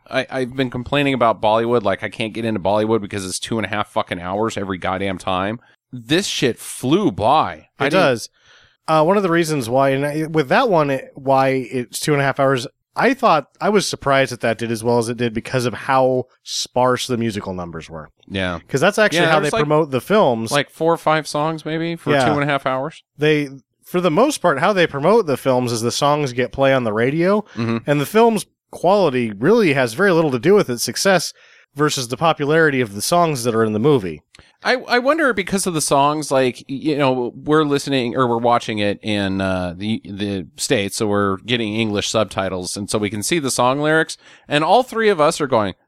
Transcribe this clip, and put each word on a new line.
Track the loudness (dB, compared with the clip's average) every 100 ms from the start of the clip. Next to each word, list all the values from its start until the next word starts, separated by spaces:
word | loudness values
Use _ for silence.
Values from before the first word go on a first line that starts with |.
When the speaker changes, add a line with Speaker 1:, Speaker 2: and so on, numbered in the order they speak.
| _
Speaker 1:
I, | -6 -4
I've | -6 -6 -4
been | -4
complaining | -4 -4 0 0
about | 2 2 2
Bollywood, | 2 2 2 2
like, | 2 -2
I | -6
can't | -6 -6
get | -4
into | -4 -2
Bollywood | 0 0 2 0
because | -2 -8 -6
it's | -8
two | -6 -4
and | -4
a |
half | -4 -4
fucking | -4 -4 -6
hours | -6 -2 -2 -4
every | -6 -6
goddamn | -4 -4 -4 -4
time. | -4 -2 -2 -6 _ _ _
This | -16 -2 -2 0
shit | -2 -2 -2
flew | -10 -6 0 2 2
by. | 2 4 4 0 -6 _ _
I | 0
Speaker 2:
It |
Speaker 1:
didn't | 2
Speaker 2:
does. | 2 0 -4 _ _ _ _ _ 0
Uh, | 2
one | 4 2
of |
the | 2
reasons | 0 0 -2 0
why, | 2 2
and | 2
I, | -2 -4 -2
with | -2 2
that | 2 2
one, | 2 2
it, | -2 -6
why | -10 2 2 4 0 -2
it's | -6 -6 -6
two | -2
and | 0
a |
half | 0 2
hours, | 2 2 -2 _ _ -2
I | 0
thought, | 2 2 2 0 _
I | 0
was | 0 0
surprised | -4 0 2 2
that | 0
that | -2 -2
did | -2
as | -2
well | 2 0
as | 0
it | -2
did | -4
because | -4 -4 -2 -2
of |
how | -6 0 2 2 0 -4 _
sparse | -12 -10 -4 0 2 0 -2
the | -2
musical | -2 -4 -8
numbers | -8 -10 -12 -14
were. | -16 -16 _ _
Speaker 1:
Yeah. | -4 -4 -4 -4
Speaker 2:
'Cause | 0
that's | 0 2
actually | 0 2
Speaker 1:
Yeah, | 2
Speaker 2:
how | 2
they |
Speaker 1:
there's, | 2
like, | -2
Speaker 2:
promote | 2 2 2
the | -2
films. | 0 2 4 2 0
Speaker 1:
like, | -2 -2
four | -2 0
or | 0
five | 2 0 -2
songs, | -4 -4 -4
maybe, | -6 -6 -6 -6
for | -2
Speaker 2:
Yeah. | 2 2
Speaker 1:
two |
and | 0
a | 0
half | -2 -2
hours? | -4 -6 -10 _ -2
Speaker 2:
They, | 2 2 0 -10 _ _
for | _ -2
the | 0
most | 2 2 2
part, | 0 2
how | 2
they | 2 0
promote | 0 2 2 2
the | -2
films | 2 2 0
is | -2
the | -2
songs | 0 0 2 -2
get | -2 -4
play | 2 2
on | 2
the | 0
radio, | 0 0 0 0 0 -2
Speaker 1:
Mm-hmm. | -6 -4 -2 0
Speaker 2:
and | -2
the | 0
film's | 2 4 2 -6 _ _
quality | -4 2 4 2 2 -2
really | 0 2 4 4
has | 2 0
very | 2 2
little | 4 2
to | 0
do | 4
with | 4 2
its | -2
success | -4 -2 2 2 0 -12 _ _ _
versus | -2 0 0 -6
the | -2
popularity | 0 0 0 4 4 2
of | -2
the | -4
songs | 0 2 2 0
that | 0
are | 2
in | 2
the | 2
movie. | 2 2 0 -10 _ -20 _ _
Speaker 1:
I, | -2 -2
I | 0 -2
wonder | 0 0 0
because | 0 -2 -2 -2
of |
the | -2
songs, | 2 4 4 2 0
like, | 2 2 -2 -10
y-, | -6
you | -2 2
know, | 2 2 -4
we're | -6 0 2
listening | 2 0 0 -2 -2 0
or | 0
we're | 2
watching | 2 0 0 -2
it | -2 -2
in, | -4 -2 -2 -2
uh, | -2 -2 -4 -6
the, | -4 -4
the | -6 -6 -4 -4 -8 -10
States, | -2 -2 -2 -2
so | 0
we're | 2 0 -2
getting | -4 -4 -2
English | -2 -2 -2 -2
subtitles, | -2 -2 -2 -4 -4 -8 -8
and | -6
so | -4
we | -4
can | -4
see | -4 -2
the | -2
song | 0 0 0
lyrics, | 0 0 -2 -8 -18 -20 -4
and | -2
all | 2 2
three | 2 0 0
of | 4
us | 2 2
are | 0
going | 0 0 -6